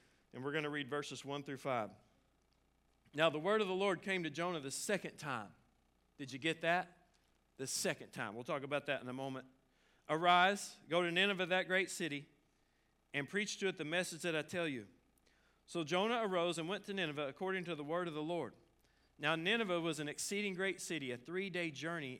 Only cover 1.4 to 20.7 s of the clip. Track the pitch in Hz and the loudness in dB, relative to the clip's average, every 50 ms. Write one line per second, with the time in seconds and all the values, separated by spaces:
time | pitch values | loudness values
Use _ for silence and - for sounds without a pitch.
1.4 | 139 151 - 123 - 139 127 117 107 98 98 - _ _ _ _ _ _ _ _ | -6 -6 -8 -4 -2 0 0 0 0 -2 -6 -14 _ _ _ _ _ _ _ _
2.4 | _ _ _ _ _ _ _ _ _ _ _ _ _ _ - 143 160 165 147 156 | _ _ _ _ _ _ _ _ _ _ _ _ _ _ 2 4 4 4 4 2
3.4 | 156 190 214 220 214 185 185 185 202 202 185 185 - 196 190 185 165 156 139 160 | 2 2 2 4 2 2 0 2 2 2 0 0 -2 -2 -2 -2 -2 -2 -2 -2
4.4 | 170 180 180 156 135 139 - - - - 208 180 - 160 - - 156 147 131 113 | -2 -2 -2 -4 -6 -6 -6 -4 -2 -2 -2 -2 -2 -6 -10 -8 -6 -6 -4 -6
5.4 | 104 92 - _ _ _ _ _ _ _ _ _ _ _ _ - 143 127 139 131 | -6 -10 -16 _ _ _ _ _ _ _ _ _ _ _ _ -12 -10 -10 -6 -2
6.4 | 127 165 160 160 170 165 170 180 175 175 - - _ _ _ _ _ _ _ _ | -2 -2 0 2 2 2 2 2 0 -4 -10 -20 _ _ _ _ _ _ _ _
7.4 | _ _ _ - 135 127 - - - 185 147 - 127 104 - 143 123 107 104 117 | _ _ _ -8 -6 -4 -2 0 0 0 0 -2 -6 -10 -8 -6 -6 -6 -6 -6
8.4 | 123 170 165 139 131 131 143 143 139 - 139 127 123 127 127 131 135 139 131 131 | -6 -4 -4 -4 -2 -2 -2 -2 0 -2 -2 -2 -4 -6 -6 -4 -4 -4 -6 -8
9.4 | 127 - _ _ _ _ _ _ _ _ _ _ _ - 151 160 175 175 175 175 | -10 -14 _ _ _ _ _ _ _ _ _ _ _ 0 2 4 8 8 10 10
10.4 | 180 190 202 196 - - - - - - 156 175 180 170 170 180 196 202 202 180 | 8 8 6 2 -4 -8 -12 -14 -4 0 2 2 2 4 4 4 4 6 4 2
11.4 | 185 165 185 185 180 160 185 185 190 - - - 180 151 143 139 143 - _ _ | 2 2 2 2 4 4 4 2 2 2 -2 -2 -2 -2 -2 -4 -6 -10 _ _
12.4 | _ _ _ _ _ _ _ _ _ _ _ _ _ _ - 143 143 127 180 202 | _ _ _ _ _ _ _ _ _ _ _ _ _ _ -4 -2 -2 0 0 -2
13.4 | 214 202 - - 202 190 180 - 156 151 165 180 175 - 180 151 175 175 160 156 | -2 -2 -2 -2 0 0 0 -2 -4 -2 0 0 0 -2 -4 -4 -2 0 0 0
14.4 | 147 151 - 180 170 160 139 117 101 95 - _ _ _ _ _ _ _ _ _ | -2 -2 -2 -2 -2 0 -2 -4 -8 -10 -16 _ _ _ _ _ _ _ _ _
15.4 | _ _ _ _ _ - - 170 165 139 175 180 202 226 247 240 226 196 185 175 | _ _ _ _ _ -6 -4 -4 0 2 2 4 4 4 2 2 2 2 2 2
16.4 | 170 175 160 165 160 165 202 208 202 - 196 196 175 151 147 147 147 135 131 - | 2 2 2 0 -2 -2 -4 -4 -4 -4 -2 -2 -2 0 0 -2 -4 -4 -4 -4
17.4 | 185 190 190 185 170 170 170 147 147 143 165 180 180 170 151 151 151 160 175 170 | -2 -2 -2 -2 -2 -4 -4 -4 -4 -2 0 0 0 -2 -2 -2 -2 -2 -2 -2
18.4 | 139 104 - - - _ _ _ _ _ _ _ _ _ _ - 143 151 165 160 | -2 -4 -8 -14 -20 _ _ _ _ _ _ _ _ _ _ 0 2 2 2 4
19.4 | 160 190 226 233 226 185 175 170 165 170 151 143 151 147 - - - - 202 202 | 2 2 2 2 2 2 2 2 2 0 -2 -2 -4 -4 -4 -4 -4 -2 0 0
20.4 | 208 202 185 170 190 190 | 0 0 0 0 0 -2